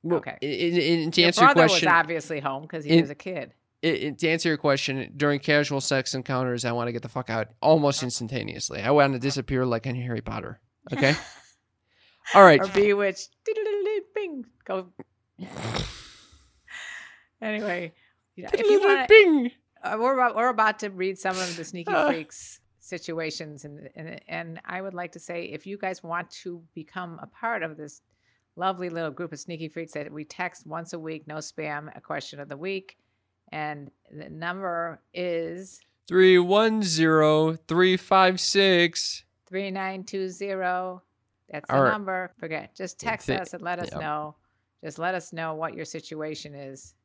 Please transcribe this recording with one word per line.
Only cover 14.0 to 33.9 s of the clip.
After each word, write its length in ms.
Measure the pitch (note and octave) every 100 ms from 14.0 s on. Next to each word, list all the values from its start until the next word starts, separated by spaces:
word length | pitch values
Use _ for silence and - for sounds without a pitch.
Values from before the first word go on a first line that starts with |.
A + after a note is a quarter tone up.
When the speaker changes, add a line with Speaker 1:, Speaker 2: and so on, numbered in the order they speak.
| F#4+
Speaker 2:
bing. 320 | G#4+ G4 C#4+ A3+ _
Go. 240 | - F#3+ F#3 - - _ _ _
<laughs> 80 | F#3 - A2+ A2+ - - - - - _ _ _ _ - - - - - _ _
Anyway, 500 | A3 G#3+ G3+ F3 E3+ _ _ _ _
you 100 | -
know, 40 | -
if 80 | -
you 180 | G#4 G#4
Speaker 1:
Diddle-diddle-ding, 540 | G4+ F4+ B3+ A4 F#4+
Speaker 2:
wanna, 60 | D4+
Speaker 1:
bing. 80 | A#3+ _ _ _
Speaker 2:
uh, 140 | - G#3+
we're 140 | B3
about, 200 | C4+ B3 G#3+
we're 120 | B3
about 300 | A3 A3 G#3+
to 100 | G#3
read 280 | F#3+ F#3 F#3+
some 180 | G3 F#3
of 200 | F3+ E3+
the 80 |
Sneaky 280 | D#3+ F3+ E3
Speaker 1:
Uh. 140 | F4+ D4
Speaker 2:
Freaks 520 | E3 - - - - _ _
situations, 840 | - F#3 - E3 D#3+ D#3 D#3+ D3 D3+
and, 240 | D3 C#3
and, 260 | - D#3+ D#3+ -
and 320 | E3 E3+ E3
I 160 | - F3+
would 140 | G3
like 180 | F3+ F3
to 60 | E3+
say, 240 | - E3+
if 220 | F3 D#3 F#3+
you 100 | G3+
guys 260 | F#3+ F#3
want 280 | E3+ E3+ F3 -
to 200 | F#3 F3 E3
become 440 | - D#3 F#3+ F3+ E3
a 40 | -
part 360 | _ A#3 A3+
of 140 | E3 D#3
this 240 | D3+ - _ _ _ _ _ -
lovely 320 | F#3 F3+ F3+
little 220 | E3 D#3+
group 220 | C3 F3
of 60 | -
Sneaky 300 | - E3 D#3+
Freaks 240 | E3+ D#3+
that 180 | D3+ D3
we 140 | D3+
text 420 | D3+ - F3+ - D#3
once 260 | D#3+ E3
a 40 | E3+
week, 280 | D#3+ D#3 D3+
no 100 | D#3
spam, 580 | D3+ - D3+ D3 D3+
a 60 | -
question 400 | _ D3 - C#3+
of 80 | C#3+
the 80 | C#3
week, 400 | F#3 G3 F#3+ _ _ _ _ _ _
and 380 | D3+ D3+ D3 C3+